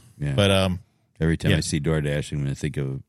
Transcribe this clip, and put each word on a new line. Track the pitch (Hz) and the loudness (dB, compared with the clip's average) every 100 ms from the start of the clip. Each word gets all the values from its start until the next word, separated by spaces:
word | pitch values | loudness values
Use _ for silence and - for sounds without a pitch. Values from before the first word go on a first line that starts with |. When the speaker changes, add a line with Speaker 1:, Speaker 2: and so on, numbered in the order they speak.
| - - | -10 -8
Speaker 1:
gonna, | 73 | -2
yeah. | 71 | 2
Speaker 2:
But, | 101 | 4
um, | 98 95 90 - _ _ _ | 4 2 -2 -8 _ _ _
Speaker 1:
Every | 80 80 | 0 2
time | 76 | 2
Speaker 2:
yeah. | 78 | 2
Speaker 1:
I | |
see | - 80 | 2 -2
DoorDash, | 73 80 73 71 71 | 0 0 0 -2 -4
I'm | 73 | -4
gonna | 69 67 | -4 -4
think | 78 71 | -6 -4
of | 67 67 | -6 -6